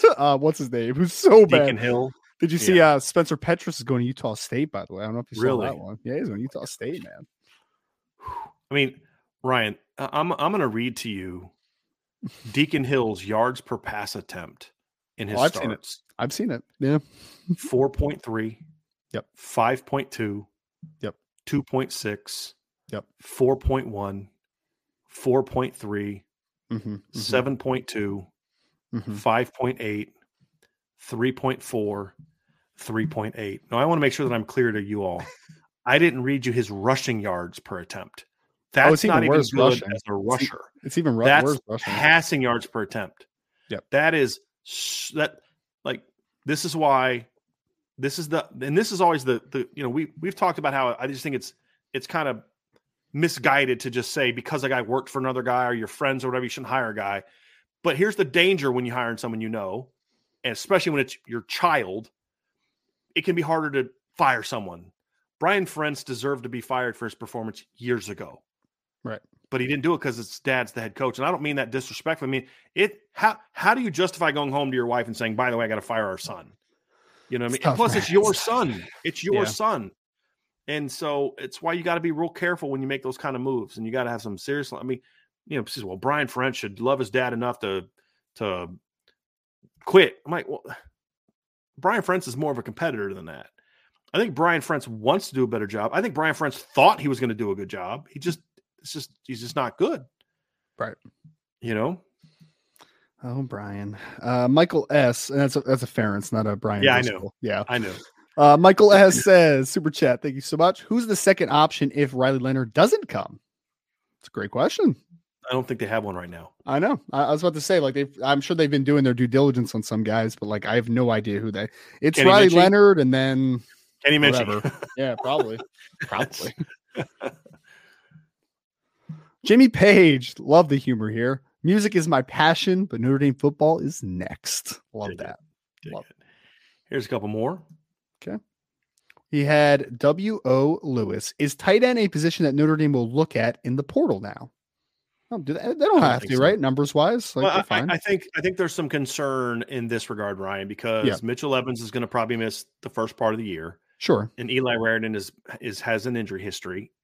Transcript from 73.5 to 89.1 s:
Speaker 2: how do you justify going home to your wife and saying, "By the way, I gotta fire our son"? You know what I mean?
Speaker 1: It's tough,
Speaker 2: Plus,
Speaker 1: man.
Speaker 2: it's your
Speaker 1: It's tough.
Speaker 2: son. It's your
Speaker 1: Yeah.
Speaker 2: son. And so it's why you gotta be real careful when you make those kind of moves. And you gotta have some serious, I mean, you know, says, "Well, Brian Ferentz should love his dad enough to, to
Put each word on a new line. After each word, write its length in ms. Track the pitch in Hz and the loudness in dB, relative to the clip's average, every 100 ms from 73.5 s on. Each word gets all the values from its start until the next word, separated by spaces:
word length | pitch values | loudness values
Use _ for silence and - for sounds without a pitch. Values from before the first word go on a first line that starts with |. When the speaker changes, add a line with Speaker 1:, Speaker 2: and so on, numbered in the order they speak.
Speaker 2:
how 200 | - 180 | -2 0
do 80 | 240 | 0
you 100 | 233 | 0
justify 400 | 147 180 165 165 | -2 -2 -2 -2
going 220 | 147 143 | -2 -2
home 180 | 143 139 | -4 -2
to 40 | |
your 120 | 127 120 | -2 -2
wife 200 | 120 117 | -2 -4
and 100 | 110 | -4
saying, 200 | 113 107 | -4 -2
"By 140 | 127 | -2
the 60 | 117 | -2
way, 80 | |
I 40 | 113 | -2
gotta 120 | 107 | -4
fire 260 | - 113 104 | -4 -4 -4
our 120 | 92 | -6
son"? 340 | - 92 71 _ _ _ _ _ _ _ _ | -12 -14 -18 _ _ _ _ _ _ _ _
You 80 | 123 | -6
know 80 | 120 | -4
what 20 | |
I 40 | |
mean? 40 | 127 | -2
Speaker 1:
It's 80 | |
tough, 120 | 151 131 | 0 2
Speaker 2:
Plus, 160 | 233 | 2
Speaker 1:
man. 60 | 202 | 0
Speaker 2:
it's 120 | - | 2
your 200 | 190 208 | 4 4
Speaker 1:
It's 140 | 190 | 2
tough. 240 | - 240 170 | 0 0 0
Speaker 2:
son. 180 | 101 - - | -4 -12 -12
It's 220 | 160 - | -10 -8
your 100 | 175 202 | -2 0
Speaker 1:
Yeah. 80 | |
Speaker 2:
son. 460 | 190 - 214 165 95 - _ _ _ _ _ _ - | 0 -2 -2 -2 -6 -16 _ _ _ _ _ _ -8
And 240 | 147 143 | -6 -6
so 420 | - 156 143 139 - | -6 -4 -2 -2 -4
it's 240 | 131 - | -12 -8
why 100 | 165 | -6
you 100 | 175 | -4
gotta 180 | 170 170 | -2 -2
be 120 | 165 | -2
real 160 | 151 165 | -4 -6
careful 420 | - 175 175 143 | -4 -4 -4 -4
when 120 | 135 | -6
you 40 | 135 | -4
make 160 | 139 | -6
those 140 | 131 127 | -6 -8
kind 180 | 147 | -8
of 60 | 127 | -6
moves. 380 | 131 127 101 - | -4 -4 -6 -10
And 80 | 113 | -6
you 60 | |
gotta 180 | 127 120 | -4 -4
have 100 | 117 | -6
some 160 | 110 98 | -10 -10
serious, 340 | - 143 139 | -6 -6 -8
I 120 | - | -10
mean, 180 | 127 131 _ _ _ _ - | -8 -10 _ _ _ _ -10
you 120 | 143 | -8
know, 60 | |
says, 180 | 104 - | -8 -10
"Well, 140 | 98 95 | -10 -6
Brian 320 | 131 147 139 | -2 -2 -4
Ferentz 280 | 127 131 120 | -2 -4 -4
should 220 | 104 98 | -10 -4
love 200 | 120 135 | -2 0
his 100 | 113 | 0
dad 220 | 131 127 | -2 -2
enough 260 | 113 123 120 | -2 -4 -4
to, 280 | 101 95 92 _ _ _ _ - | -4 -6 -8 _ _ _ _ -8
to 320 | 104 90 87 87 _ _ _ | -6 -6 -8 -16 _ _ _